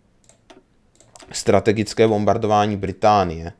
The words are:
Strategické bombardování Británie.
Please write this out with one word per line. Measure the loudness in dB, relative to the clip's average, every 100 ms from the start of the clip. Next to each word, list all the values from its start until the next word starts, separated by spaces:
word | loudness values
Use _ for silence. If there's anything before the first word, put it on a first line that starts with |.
| _ _ _ _ _ -20 _ _ _ _ _ -20 -16
Strategické | -6 0 2 2 0 -2 0 2
bombardování | 2 0 0 0 0 0 -2
Británie. | -6 -2 2 2 0 -6 -12